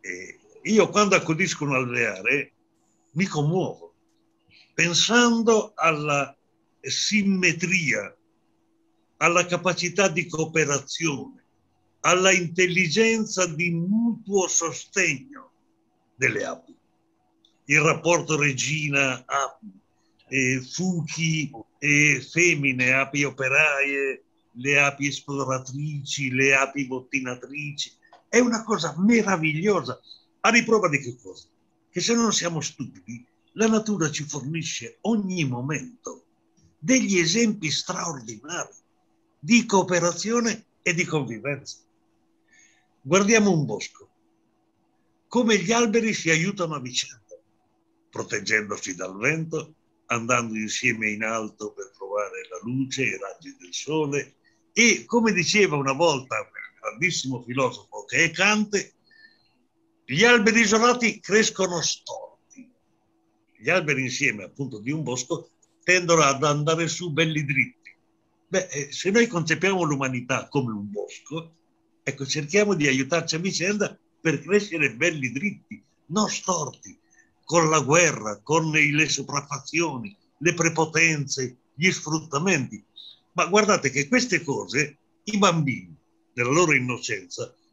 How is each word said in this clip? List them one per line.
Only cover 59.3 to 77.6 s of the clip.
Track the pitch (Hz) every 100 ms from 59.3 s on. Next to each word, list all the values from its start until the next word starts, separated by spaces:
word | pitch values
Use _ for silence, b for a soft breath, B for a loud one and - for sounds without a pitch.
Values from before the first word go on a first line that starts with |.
| b b _ _ _ _ _
"Gli | _ 139
alberi | 226 240 220 220
isolati | 220 220 240 247 226 -
crescono | - 202 214 - 185 175
storti". | 147 - - - - _ _ - 247 _ _ _ _ _ _ _ _ _
Gli | 110
alberi | 180 156 135
insieme, | 127 - 139 107
appunto, | 92 - 135 107
di | 110
un | 156
bosco | 135 123 - 165 - _ _ _
tendono | - 180 175 165
ad | 143 127
andare | 151 147 147 160 165
su | - 175
belli | 143 160 151
dritti. | 143 131 127 _ - _ _ _ _ _ _
Beh, | 185 -
eh, | 147 139
se | - 180
noi | 208 233
concepiamo | 175 160 156 185 196
l'umanità | 165 143 135 127 - 127 104
come | 143 123
un | 107 101
bosco, | 101 98 - - 156 165 _ _ _ _ _
ecco, | - 131 131
cerchiamo | 151 147 202 208
di | 185 143
aiutarci | 131 135 165 165 160
a |
vicenda | 185 - 175 208 190 - _ _
per | 165 143
crescere | 156 202 208 208 147
belli | 110 170 160 131
dritti, | 123 196 - _ - _ _ _
non | 180 214
storti, | - - 175 143 - 101 - b b b _
con | _ 170